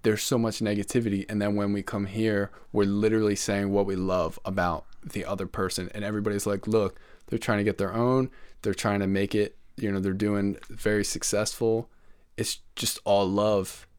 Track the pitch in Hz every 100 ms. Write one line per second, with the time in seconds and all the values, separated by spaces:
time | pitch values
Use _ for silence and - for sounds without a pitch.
0 | 113 107 - 127 113 - 107 104 98 123
1 | 113 98 92 107 104 104 101 101 98 104
2 | 98 104 110 101 101 - - 110 101 101
3 | 107 110 107 101 - 101 101 101 98 95
4 | 92 92 82 - - 95 87 80 - -
5 | - 104 - 98 95 - 95 - 90 107
6 | 101 107 104 101 104 101 - 110 95 -
7 | - - - - - 104 104 90 98 113
8 | 123 131 127 - - - 110 92 110 101
9 | 95 98 98 107 104 - - - 107 98
10 | 95 95 107 101 101 - - 110 107 107
11 | 98 104 - 101 107 - 113 113 117 -
12 | - - _ - 113 - - - 113 -
13 | - 101 95 98 104 101 95 - -